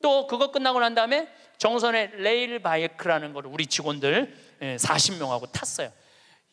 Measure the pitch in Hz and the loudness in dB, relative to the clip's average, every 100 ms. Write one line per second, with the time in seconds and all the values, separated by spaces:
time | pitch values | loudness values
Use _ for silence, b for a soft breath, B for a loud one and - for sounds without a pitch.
0 | 302 277 277 233 277 277 262 254 233 226 | 4 4 2 0 0 2 0 2 2 2
1 | 226 285 311 B B _ 214 240 240 226 | 2 0 -2 B B _ 0 2 2 2
2 | 202 214 202 240 240 233 180 160 165 - | -2 -2 0 2 0 -4 0 0 -2 -4
3 | 175 160 151 143 147 151 151 - 151 147 | 0 0 0 -10 -10 -6 -4 -2 -4 0
4 | 139 185 269 - - _ 139 123 - 156 | 2 2 0 -8 -20 _ -8 -4 0 2
5 | - 180 135 123 123 - - - 127 - | 0 -2 -2 -4 -4 -8 -8 -6 -8 -10
6 | b b b b _ | b b b b _